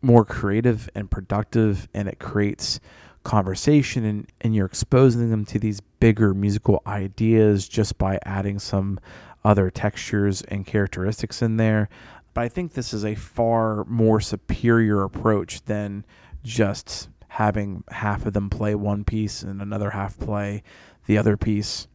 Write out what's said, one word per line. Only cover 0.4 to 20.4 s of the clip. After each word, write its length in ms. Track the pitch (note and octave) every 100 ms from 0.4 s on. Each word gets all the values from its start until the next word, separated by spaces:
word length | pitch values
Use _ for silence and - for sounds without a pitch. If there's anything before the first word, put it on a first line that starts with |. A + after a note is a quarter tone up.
| G2+ G#2 A#2+ G#2+ - -
and 140 | G2
productive, 760 | - F#2+ G2+ G#2+ A#2 A2 G2 -
and 140 | - G2
it 100 | -
creates 640 | - G2+ G#2 G2+ - - _ - - _
conversation, 800 | - A2 F#2+ F#2 - D3 C3+ -
and, 220 | A2 G#2 - _
and 140 | A2+
you're 120 | A2 F#2+
exposing 640 | - - B2+ C3 A#2 A#2
them 140 | A2
to 140 | G#2 G#2+
these 200 | A2 G#2
bigger 540 | _ _ - A2 G#2+
musical 480 | F#2+ G2+ G2+ - G2+ -
ideas 800 | G#2 G2 - A2 A2+ G#2+ G2+ F#2+
just 300 | - G2+ -
by 200 | F#2+ F#2+
adding 340 | - G2 G2 G2+
some 400 | - G2 G2 G2 - - - -
other 260 | G#2+ G#2 F#2
textures 720 | - G#2+ - - G#2 G2+ F#2+
and 240 | - G2 F#2+
characteristics 760 | G#2+ G2 - F#2 A2 - -
in 140 | A#2 A2
there. 320 | A2+ G#2+ G#2 - - - _
But 100 | -
I 40 | A#2+
think 240 | - F3
this 200 | - A#2+
is 120 | A2
a 100 | G#2
far 720 | G#2+ - - A2+ A#2 A2 G#2+
more 360 | - A#2 A2 A2
superior 840 | - G#2 - - A#2+ A#2 A2 G#2
approach 600 | F#2+ - A2 G#2 E2+ -
than 400 | - G#2 G#2 G2+ - _ _ -
just 680 | A#2 A#2+ G2+ G2+ - - - _ -
having 560 | - G#2+ G#2 G2+ F#2 -
half 360 | - G#2+ G2+ G#2+
of 80 |
them 160 | G2+ G2+
play 240 | - G#2
one 300 | G#2 G2+ G2+
piece 380 | G2+ A2 G#2 -
and 180 | - G2
another 300 | G2+ G#2 G2+
half 280 | G2 G2 -
play 440 | - G2+